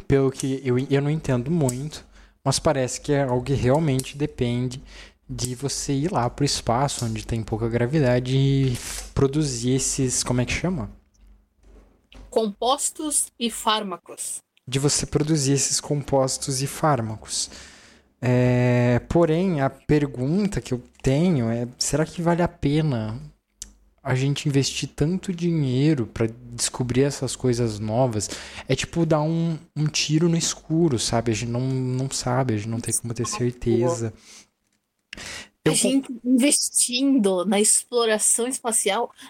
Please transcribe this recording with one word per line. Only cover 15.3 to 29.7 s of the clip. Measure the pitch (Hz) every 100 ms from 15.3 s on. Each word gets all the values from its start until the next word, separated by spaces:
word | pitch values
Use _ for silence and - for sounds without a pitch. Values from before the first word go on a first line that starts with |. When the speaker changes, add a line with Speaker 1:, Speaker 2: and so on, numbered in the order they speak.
| 160 135
Speaker 1:
esses | 139 - -
compostos | - 147 - 135 131 - - 131
e | 139
fármacos. | - 156 127 110 107 - - - - - - - - _ -
É, | 123 123 123 123 123 123 123 120 -
porém, | 170 165 160 190 151
a | 135
pergunta | - - 151 143 127 135 185 202 139
que | -
eu | 123 - _
tenho | 139 139 185 143 113
é: | 117 123 -
será | - 143 160
que | -
vale | 170 170
a | 170
pena | - 143 151 156 117 107 123 151 _ _ - - _ _ _
a | - 127
gente | 135 139 151
investir | 139 131 - 139 -
tanto | 147 185 -
dinheiro | 170 170 160 135 123 151 143 104
pra | - 113 117 120
descobrir | 120 - - 123 123
essas | 143 139 127 -
coisas | 127 117 117 107
novas? | 110 117 131 113 - - - - -
É | -
tipo | - 170 160
dar | 156
um, | 156 165 165 156 -